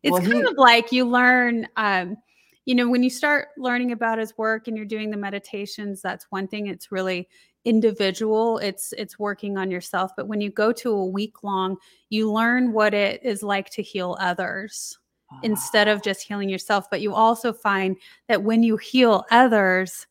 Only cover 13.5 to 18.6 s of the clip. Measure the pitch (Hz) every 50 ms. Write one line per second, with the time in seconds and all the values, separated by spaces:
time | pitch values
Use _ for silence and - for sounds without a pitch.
13.5 | 202 196 196 - - - 196 - - 196 180 180 175 - 190 180 175 180 180 -
14.5 | - 190 202 220 - - - - - _ _ _ _ _ _ _ 139 135 - 226
15.5 | 214 202 - - - 214 208 214 214 202 202 202 190 - - - 208 202 196 196
16.5 | 190 180 - - 214 196 185 - 202 180 208 208 - 214 220 226 240 226 - 233
17.5 | 220 233 - 214 202 190 190 190 190 - - - - _ _ - 170 151 202 220
18.5 | 226 226